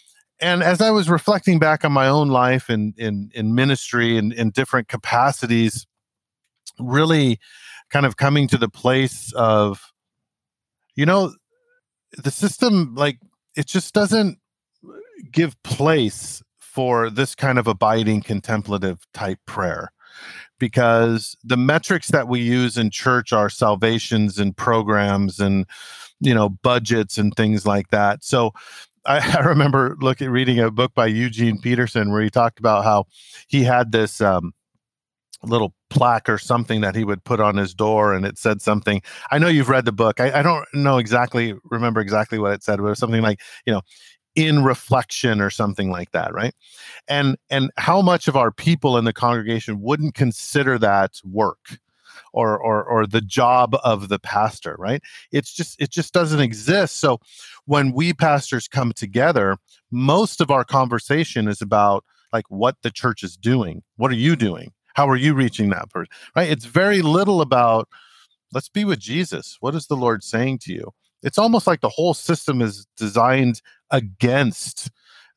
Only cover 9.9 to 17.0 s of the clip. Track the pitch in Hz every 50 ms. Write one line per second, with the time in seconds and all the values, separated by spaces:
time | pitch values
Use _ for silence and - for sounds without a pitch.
9.9 | _ _ _ _ _ _ _ _ _ _ _ _ _ _ _ _ _ _ _ _
10.9 | - 139 143 160 185 202 190 156 - _ _ _ _ _ _ _ _ _ _ _
11.9 | _ _ _ _ - - 120 139 - - - 202 - - 254 240 208 185 165 131
12.9 | 113 135 143 147 135 - _ _ _ _ _ _ - 156 147 - - 190 - -
13.9 | - 214 208 190 214 220 208 185 - _ _ _ _ _ _ _ _ _ _ -
14.9 | - - 427 508 440 359 208 123 117 160 170 151 - _ - - 120 - 135 156
15.9 | 160 151 120 104 - - - - - - _ _ _ _ - - - - 131 127
16.9 | 123 117